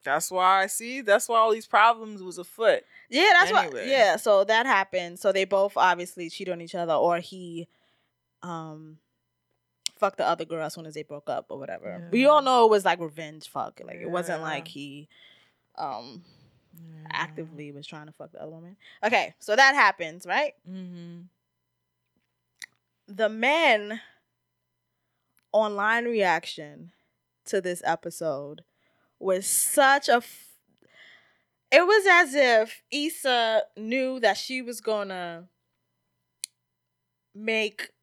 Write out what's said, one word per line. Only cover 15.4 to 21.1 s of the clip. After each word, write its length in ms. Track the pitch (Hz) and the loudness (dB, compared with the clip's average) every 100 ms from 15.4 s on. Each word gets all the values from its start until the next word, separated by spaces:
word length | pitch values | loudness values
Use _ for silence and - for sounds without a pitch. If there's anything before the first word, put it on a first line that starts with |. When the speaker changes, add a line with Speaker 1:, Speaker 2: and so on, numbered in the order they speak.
| _ _ _ - | _ _ _ -12
Speaker 2:
um, 480 | 151 110 120 160 175 _ _ _ _ | -10 -10 -14 -20 _ _ _ _ _
Speaker 1:
Yeah. 320 | - 165 160 160 | -20 -20 -20 -10
Speaker 2:
actively 600 | - 160 156 160 165 147 | -8 -8 -10 -14 -14 -18
was 160 | 143 147 | -16 -18
trying 200 | 160 151 | -18 -20
to 60 | |
fuck 200 | 156 151 | _ -20
the 80 | 170 | -16
other 100 | 156 | -18
woman. 280 | 160 170 196 _ - | -18 -20 -20 _ -6
Okay, 300 | 214 226 156 _ | 0 0 -2 _
so 140 | - | -4
that 200 | 214 269 | 4 6
happens, 500 | 277 214 190 170 170 | 6 4 2 -8 -12
right? 300 | 180 202 294 - - | -4 -2 -2 -8 -16
Speaker 1:
Mm-hmm. 580 | 185 180 175 170 | -14 -14 -16 -18